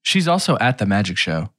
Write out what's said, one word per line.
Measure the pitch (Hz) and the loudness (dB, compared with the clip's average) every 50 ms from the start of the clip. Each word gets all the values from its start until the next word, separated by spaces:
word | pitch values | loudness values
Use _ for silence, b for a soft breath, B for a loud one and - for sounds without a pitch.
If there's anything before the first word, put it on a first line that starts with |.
She's | - - - 190 165 | -4 -2 0 0 2
also | 170 175 190 - - - - | 2 0 0 2 0 0 2
at | 117 127 127 - | 2 0 0 0
the | 104 | 0
magic | 98 98 104 101 92 87 | 0 2 2 0 0 -2
show. | - - 87 80 80 92 - - | -2 -2 -2 -2 -4 -4 -6 -10